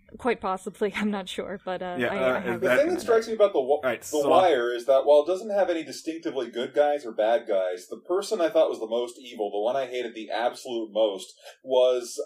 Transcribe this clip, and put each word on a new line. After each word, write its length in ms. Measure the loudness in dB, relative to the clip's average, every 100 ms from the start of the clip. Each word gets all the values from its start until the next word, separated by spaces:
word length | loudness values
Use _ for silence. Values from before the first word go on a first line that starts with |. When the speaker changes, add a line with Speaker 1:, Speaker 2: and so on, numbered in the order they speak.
| _ -6
Speaker 1:
Quite 220 | -4 -2
possibly. 520 | -4 -6 -8 -4 -4
<laughs> 20 | -2
I'm 140 | -4
not 180 | -4 -8
sure, 320 | -10 -8 -10
but, 180 | -8 -8
uh, 140 | -6 -4
Speaker 2:
Yeah, 80 | -2
Speaker 1:
I, 20 | 0
Speaker 2:
uh, 200 | 0 0
Speaker 1:
I 20 |
highly 60 |
Speaker 2:
that 160 | -4 -2
Speaker 3:
The 80 | 2
thing 0 | 2
Speaker 1:
recommend 200 | 2 -2
Speaker 3:
that 40 |
strikes 240 | 2 2 2
Speaker 1:
it. 40 |
Speaker 3:
me 40 |
about 180 | 2 4
the, 80 | 4
wa- 140 | 0 0
Speaker 2:
All 40 |
right, 180 | 0 -4
Speaker 3:
the 60 | -4
Speaker 2:
so 220 | -2 4
Speaker 3:
Wire 440 | 6 6 4 0
is 140 | -2 4
that 180 | 4
while 200 | 6 6
it 20 | 4
doesn't 240 | -4 -2
have 180 | 0 0
any 140 | -2
distinctively 680 | -6 -10 -10 -8 -6 -6 -6
good 260 | -6 -2
guys 300 | 2 2 2
or 60 | -4
bad 380 | 0 2 2 0
guys, 400 | 0 0 -4 -12
the 60 | -16 -4
person 340 | -4 -2 -2
I 80 | 2
thought 220 | 2 2
was 80 | 0
the 80 | -4
most 320 | -4 -4 -10
evil, 320 | -16 -6 -4
the 80 | -2
one 160 | -2
I 120 | -2 -4
hated 280 | -6 -6
the 160 | -10 -8
absolute 600 | -2 -2 -4 -8 -8 -4
most, 420 | 2 2 0 -12 -20 -20 -18
was, 560 | 0 4 4 2 -4 -10